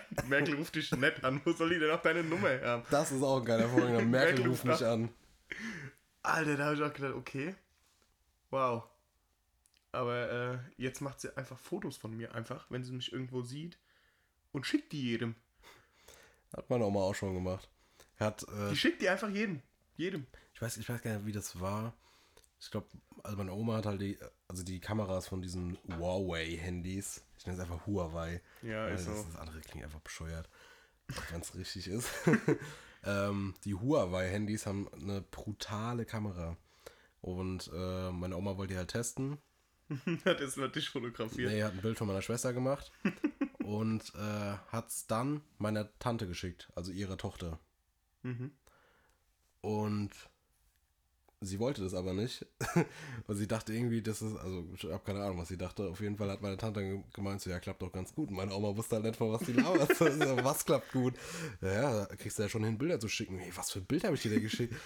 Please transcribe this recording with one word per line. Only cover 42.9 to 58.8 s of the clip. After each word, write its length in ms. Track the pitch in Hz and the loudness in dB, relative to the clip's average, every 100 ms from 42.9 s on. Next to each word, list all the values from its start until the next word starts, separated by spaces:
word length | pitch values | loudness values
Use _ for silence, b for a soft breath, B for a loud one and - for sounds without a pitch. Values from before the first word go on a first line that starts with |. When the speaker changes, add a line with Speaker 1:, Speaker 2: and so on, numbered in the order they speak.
| - 180 | -4 -2
Speaker 1:
<laughs> 580 | - - - 269 - | 0 -2 -2 -4 -4
Speaker 2:
Und, 500 | 240 107 110 110 - - | -2 0 2 0 -4 -6
äh, 420 | 104 104 101 101 - | -4 -2 -2 -4 -6
hat's 400 | 117 - - - | -6 -4 -6 0
dann 360 | 113 135 147 - - | 0 2 -2 -6 -2
meiner 380 | 107 107 101 - | 0 0 -2 -4
Tante 280 | 123 110 92 | -2 -2 -2
geschickt, 460 | 87 92 - - - | -4 -6 -8 -10 -8
also 160 | 90 | -6
ihrer 240 | 92 98 92 | -4 -4 -4
Tochter. 400 | 98 - 87 80 - _ _ _ _ _ | -6 -4 -6 -6 -10 _ _ _ _ _
Speaker 1:
Mhm. 280 | 123 120 143 - b b b b b b b _ _ _ | -6 -6 -6 -10 b b b b b b b _ _ _
Speaker 2:
Und 500 | 101 107 107 104 101 - - _ _ _ _ _ _ _ _ _ _ _ | -2 0 2 0 -2 -6 -20 _ _ _ _ _ _ _ _ _ _ _
sie 180 | 98 98 | -6 0
wollte 220 | 123 139 | 0 0
das 120 | 92 | -2
aber 200 | 92 92 | 0 0
nicht. 320 | 95 123 - - - | 0 0 -4 -12 -6
<laughs> 680 | 123 170 - - 143 120 - | 0 2 2 -2 -12 -8 -4
Und 80 | 101 | -2
sie 100 | 104 | 0
dachte 260 | 110 107 | -2 -2
irgendwie, 280 | 113 120 113 | 0 2 2
das 200 | 107 104 | 0 -2
ist, 140 | 110 107 | -4 -6
also 320 | 90 92 85 90 | -6 -6 -6 -8
ich 80 | 80 | -6
hab 200 | 95 - | -4 -4
keine 160 | 101 | -2
Ahnung, 140 | 101 90 | -2 -2
was 100 | 82 | -4
sie 100 | 90 | -4
dachte. 300 | 90 - 95 | -4 -2 -4
Auf 120 | 90 | -2
jeden 160 | 104 104 | -2 0
Fall 120 | 101 | -2
hat 120 | 98 | -2
meine 160 | 101 95 | -4 -2
Tante 240 | 110 104 | -2 -2
ge-, 220 | 98 98 - | -2 -4 -6
gemeint, 260 | - 98 98 | -6 -4 -2
so, 80 | 92 | -2
„Ja, 100 | 87 | -4
klappt 220 | - - | -4 -6
doch 100 | 90 | -6
ganz 200 | 95 92 | -4 -4
gut.“ 140 | - 147 | -4 -2
Und 60 | 92 | -2
meine 180 | 95 | -2
Oma 220 | 98 104 | 0 0
wusste 200 | 101 | 0